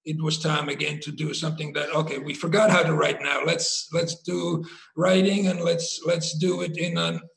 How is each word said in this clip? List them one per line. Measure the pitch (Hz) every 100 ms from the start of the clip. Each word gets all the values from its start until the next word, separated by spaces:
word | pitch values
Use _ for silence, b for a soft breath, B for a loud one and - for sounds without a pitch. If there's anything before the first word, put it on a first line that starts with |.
it | 156 156
was | 156 -
time | 160 151 143
again | 143 147 151
to | 151
do | 143 151
something | - 160 156 147
that, | 143 147
okay, | 160 156 139
we | 143
forgot | 139 170 202 214
how | 180
to | 156
write | 151 147 143
now. | 143 139
Let's, | 147 165 - - -
let's | 165 165 -
do | - 180 170 165 165 B B -
writing, | 185 185 196 196 185
and | 170
let's, | 170 165 - -
let's | 165 170 - 156
do | 180 175
it | 175 165
in | 175 165
an, | 165 165 -